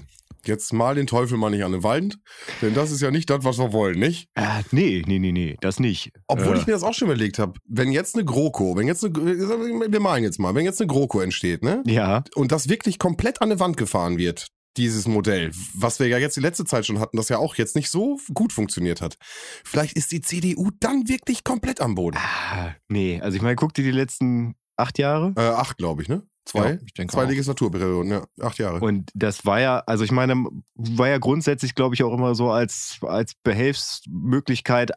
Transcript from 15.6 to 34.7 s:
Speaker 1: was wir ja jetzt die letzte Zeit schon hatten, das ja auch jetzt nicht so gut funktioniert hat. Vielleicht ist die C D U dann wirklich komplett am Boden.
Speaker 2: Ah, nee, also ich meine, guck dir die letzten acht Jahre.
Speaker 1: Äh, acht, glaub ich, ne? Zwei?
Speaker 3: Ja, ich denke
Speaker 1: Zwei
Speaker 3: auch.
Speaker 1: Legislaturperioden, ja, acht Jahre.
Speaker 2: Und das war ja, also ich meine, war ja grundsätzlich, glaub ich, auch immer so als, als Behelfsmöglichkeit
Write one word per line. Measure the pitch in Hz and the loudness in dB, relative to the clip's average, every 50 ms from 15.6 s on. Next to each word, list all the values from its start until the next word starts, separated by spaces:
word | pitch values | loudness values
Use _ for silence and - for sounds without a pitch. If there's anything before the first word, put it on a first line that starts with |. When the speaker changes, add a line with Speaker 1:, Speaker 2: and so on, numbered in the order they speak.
| - - - | -12 -10 -4
Speaker 1:
was | 95 120 117 - - | -2 -2 -2 0 2
wir | 131 | 2
ja | 120 123 | 2 2
jetzt | 123 143 147 - | 2 0 0 -2
die | 139 | 0
letzte | 131 156 - - 165 | -2 -2 -2 -2 -4
Zeit | - 139 117 101 | 0 0 0 0
schon | - 104 104 | 0 -2 -2
hatten, | 110 - - | -2 -2 -2
das | 131 110 - | -2 0 0
ja | 123 | 0
auch | 113 151 156 - | 0 0 -2 0
jetzt | - 113 - - | -2 -2 0 0
nicht | 156 135 - | -2 -2 0
so | - 180 220 285 285 277 - - 135 | 0 0 0 0 -2 -4 -6 -8 0
gut | - 226 - | 0 0 0
funktioniert | - 113 104 92 - 87 87 87 85 - | 2 -2 -2 -2 -2 -2 -2 -2 -2 -2
hat. | 87 82 - _ - - - - - - - - - | -4 -8 -8 _ -20 -20 -18 -16 -16 -16 -18 -16 -14
Vielleicht | - - 147 151 143 - | -2 0 0 0 0 -2
ist | 160 - - | -4 -2 -2
die | 170 160 | -4 -4
C | - - 165 175 | -4 -4 -4 0
D | 170 180 175 | 0 0 0
U | - 185 202 - - | 0 -2 -2 -2 0
dann | - 233 277 269 226 | -2 0 2 0 2
wirklich | 233 262 254 - - 240 - - | 0 -2 -2 0 -2 -4 -2 -2
komplett | - 262 220 - 262 254 - | -4 -4 -2 -2 -4 -2 -2
am | 131 117 98 | -2 0 0
Boden. | 92 87 85 78 | 0 0 -2 -2
Speaker 2:
Ah, | - - - - - - - 98 92 87 85 78 - _ - | -2 -4 -4 -4 -4 -6 -6 -6 -6 -6 -8 -10 -12 _ -4
nee, | 101 101 95 92 85 - | -2 0 0 0 -2 -2
also | - 104 95 | -4 -4 -2
ich | 98 113 | 0 0
meine, | 120 120 | 0 0
guck | 117 156 156 - | 0 0 -2 0
dir | 139 135 | 0 0
die | 131 | 2
letzten | 127 131 135 - - - 131 123 123 120 117 117 - _ _ _ - | 2 2 0 -2 -2 -2 0 2 2 0 0 -2 -6 _ _ _ -4
acht | - 120 123 - | -4 -2 -2 0
Jahre. | - 143 143 151 156 165 196 190 | 0 0 2 2 0 0 0 0
Speaker 1:
Äh, | 113 | 2
acht, | 117 117 117 120 131 - - | 2 2 2 0 -2 -2 -4
glaub | - 87 85 78 76 | -4 -4 -4 -4 -4
ich, | 76 92 | -4 -4
ne? | 147 202 - _ _ _ _ | -4 -6 -6 _ _ _ _
Zwei? | - - 104 107 127 | -4 0 2 2 2
Speaker 3:
Ja, | 160 175 - | 0 -2 -8
ich | - - | -14 -10
denke | - 90 90 120 | -8 -8 -2 0
Speaker 1:
Zwei | 135 131 | 0 2
Speaker 3:
auch. | 131 | 2
Speaker 1:
Legislaturperioden, | 135 139 135 139 135 - 127 98 82 90 95 92 90 87 90 98 | 0 -2 -2 -2 0 0 0 0 0 0 0 0 2 0 0 0
ja, | 104 95 - - _ - | -2 -2 -4 -8 _ -6
acht | 113 117 - | -6 -6 -4
Jahre. | - 110 92 85 90 | -2 -4 -2 -2 0
Speaker 2:
Und | 113 107 104 98 87 - - | 0 0 0 0 -2 -6 -4
das | 101 110 107 95 - - | -2 -2 -2 -2 -2 0
war | 104 101 117 | 2 4 4
ja, | 131 131 127 120 - | 4 2 2 0 0
also | - 113 107 113 | 0 0 0 2
ich | 101 | 2
meine, | 127 127 127 131 127 127 120 - - - - _ _ | 2 2 4 4 2 2 0 -2 -6 -10 -16 _ _
war | 117 113 113 117 117 127 | -8 -4 -2 2 2 4
ja | 135 143 131 | 4 4 2
grundsätzlich, | 123 127 143 165 151 147 143 - 135 127 - | 4 2 2 2 2 0 0 0 -2 -4 0
glaub | - 131 127 120 | 2 2 2 2
ich, | - 127 | 0 -2
auch | 117 | -2
immer | 120 123 123 123 120 | 0 2 2 2 2
so | 113 120 120 | 2 2 2
als, | 110 117 120 - - - - - - - 95 | 4 2 2 0 -2 -8 -10 -10 -10 -8 -6
als | - 92 110 113 - - _ - | -2 -2 -2 -2 -2 -6 _ -2
Behelfsmöglichkeit | 117 98 110 127 143 139 - - - - - - - - - - 131 123 143 - - 123 - - - | 0 2 2 2 0 0 -2 -6 -6 -8 -10 -12 -10 -8 -4 0 0 0 0 2 0 -2 -2 0 0